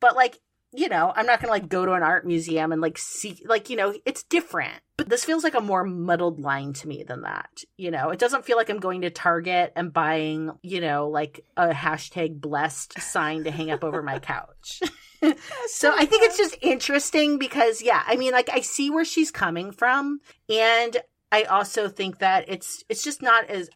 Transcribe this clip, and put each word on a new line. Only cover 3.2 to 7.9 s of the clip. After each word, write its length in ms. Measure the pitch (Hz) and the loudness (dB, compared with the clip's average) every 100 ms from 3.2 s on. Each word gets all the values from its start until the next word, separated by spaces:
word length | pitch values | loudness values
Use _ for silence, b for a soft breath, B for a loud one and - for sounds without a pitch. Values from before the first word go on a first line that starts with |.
| 208 180 | -10 -12
like, 260 | 220 220 214 | -2 -2 0
you 60 | 240 | -2
know, 180 | 202 208 | -2 -2
it's 180 | - 277 | -4 -6
different. 560 | - 339 339 170 135 - - - | -2 -2 -2 -4 -6 -8 -14 -8
But 120 | 151 | -2
this 160 | 240 | -2
feels 200 | - 320 | 0 0
like 100 | 320 | 0
a 60 | 269 | 0
more 240 | 208 190 | 0 0
muddled 560 | 185 180 175 170 170 156 | 0 -4 0 2 2 -2
line 320 | 143 139 139 | -4 -4 -4
to 140 | 139 156 | -8 -10
me 160 | 139 | -12
than 180 | - 123 | -10 -10
that, 400 | 50 50 50 - - - | -8 -8 -10 -16 -20 -10
you 140 | 180 | -6